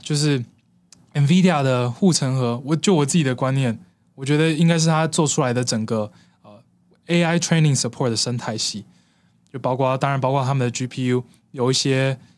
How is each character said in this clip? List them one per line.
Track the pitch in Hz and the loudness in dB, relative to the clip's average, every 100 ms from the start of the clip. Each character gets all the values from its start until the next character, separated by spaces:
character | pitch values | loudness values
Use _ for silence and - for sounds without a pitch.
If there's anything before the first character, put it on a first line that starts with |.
就 | - 147 | -6 -2
是 | 151 139 120 _ _ _ _ - _ | 0 0 -4 _ _ _ _ -20 _
NVIDIA | 147 143 180 185 151 | 0 2 4 4 4
的 | 135 127 120 | 2 2 0
护 | 117 196 | 2 2
城 | 151 135 131 | 2 0 0
河， | 123 120 139 | 0 -2 -2
我， | 156 | 0
就 | 214 | 2
我 | 175 139 | 2 2
自 | 180 | 0
己 | |
的 | 135 | 0
观 | 123 131 135 | 0 -2 0
念， | 127 110 - _ _ - | -2 -4 -10 _ _ -10
我 | 135 | -2
觉 | 151 | 2
得 | 160 | 2
应 | 151 165 | 2 2
该 | 170 | 4
是 | 160 | 2
它 | 156 160 | 2 0
做 | 165 151 | 0 0
出 | - | 0
来 | 127 | 0
的 | 120 | 0
整 | 123 117 110 | -2 -4 -2
个， | 113 104 - _ _ | -2 -4 -10 _ _
呃 | - 104 _ _ _ _ - | -20 -20 _ _ _ _ -2
，A | 170 | 0
I | 165 170 | 2 0
training | - 165 156 131 | 2 2 4 2
support | 120 - 131 | -2 -4 -2
的 | 113 | -2
生 | - 123 | -4 -6
态 | - 110 | -6 -6
系， | - 101 - _ _ _ _ _ _ | -8 -8 -14 _ _ _ _ _ _
就 | 135 | -8
包 | 123 127 | -4 -2
括， | 131 131 | 0 0
当 | 143 | -2
然 | 135 | 0
包 | 127 | 0
括 | 139 | 0
他 | 131 | 0
们 | 135 123 | 0 -2
的 | |
G | 120 127 | -4 -8
P | 135 127 | -4 -2
U， | 123 120 _ _ | -2 -4 _ _
有 | 135 123 | -2 0
一 | |
些， | 131 143 131 135 131 - | 0 0 0 0 -4 -10